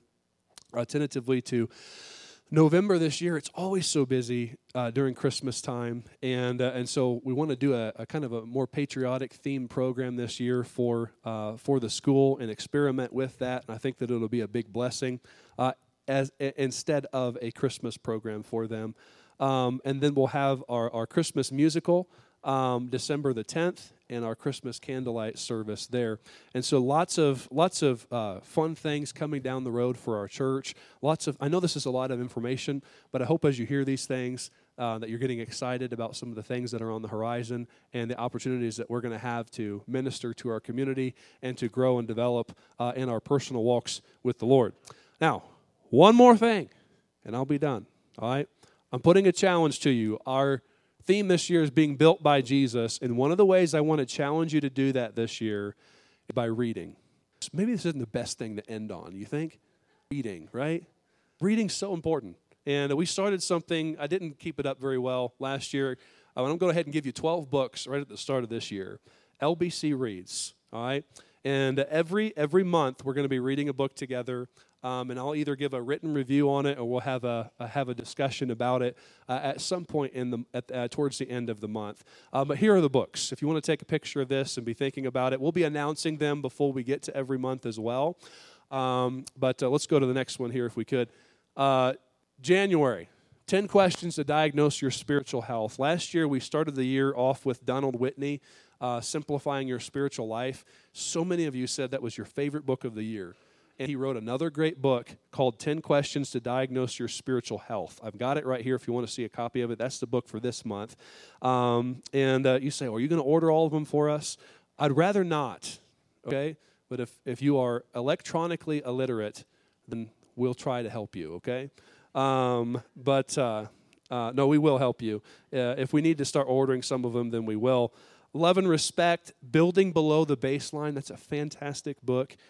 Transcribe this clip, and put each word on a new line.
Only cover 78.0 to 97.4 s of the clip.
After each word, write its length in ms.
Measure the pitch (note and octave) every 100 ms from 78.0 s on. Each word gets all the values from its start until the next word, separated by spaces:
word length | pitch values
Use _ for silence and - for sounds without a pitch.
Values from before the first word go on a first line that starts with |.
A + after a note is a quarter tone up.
| A#2 - C#3 - B2+
about 320 | A#2 A#2+ B2+
it, 140 | B2 - - _ -
uh, 120 | B2+
at 180 | D#3 E3
some 240 | - F3+ E3+
point 260 | D3+ C3+
in 180 | B2+ B2
the, 80 | A#2+ A#2+
at, 180 | B2 -
uh, 180 | B2+ A#2+
towards 280 | - C#3+ -
the 120 | B2+
end 180 | B2 A#2
of 120 | G#2+
the 80 | G#2+
month. 360 | G#2+ G#2 - - - -
Uh, 120 | C3
but 140 | C#3+ D#3
here 160 | G#3+ G3
are 40 |
the 80 | D3+
books. 420 | C3 F#2+ - -
If 80 | C#3
you 80 | D3
wanna 140 | D#3+
take 180 | - D#3
a 60 | -
picture 340 | D#3 - C#3+
of 80 | B2+
this 300 | C3+ C3 -
and 80 | A#2
be 80 |
thinking 320 | A2+ C#3 C#3+ C3
about 260 | C3 B2+
it, 80 | C3
we'll 100 | C#3
be 140 | E3+
announcing 540 | D#3+ D3 D3 D#3 E3 D#3
them 240 | D3 D3
before 300 | C3+ - C#3+
we 120 | C3+
get 180 | A#2+ C#3+
to 120 | - C#3+
every 220 | C3 C3+
month 260 | B2+ C3
as 160 | B2 A2
well. 380 | A2 B2 D3+ F3 - - - - _
Um, 540 | C3+ C3 B2+ B2+ C3 C3 -
but, 260 | C3 B2+
uh, 80 | B2+
let's 160 | C#3+ -
go 120 | D3+
to 80 | C3
the 80 |
next 240 | B2+ B2+ -
one 120 | B2
here 160 | B2 A#2+
if 100 | A#2+
we 80 |
could. 240 | A2+ C3 A#2+ - _ _ _ -
Uh, 380 | C#3 C3 B2+ C3+ _ _ _ _
January, 680 | B2+ F3+ G3 E3+ C#3 G#2 E2+ _ _ _ -
ten 220 | F#3+ G3+
questions 460 | G3+ F#3 - E3+
to 100 | D#3+
diagnose 560 | C#3+ D3+ D#3 C#3+ D3 -
your 100 | C3+
spiritual 520 | - - C#3+ C#3 C3
health. 360 | A2+ A#2 G#2+ -
Last 360 | C#3 E3+ -
year, 120 | E3+ D#3
we 140 | C3+
started 340 | - D3+ D#3
the 100 | C3+
year 280 | B2+ C3+ C#3
off 300 | C3+ B2+ C3+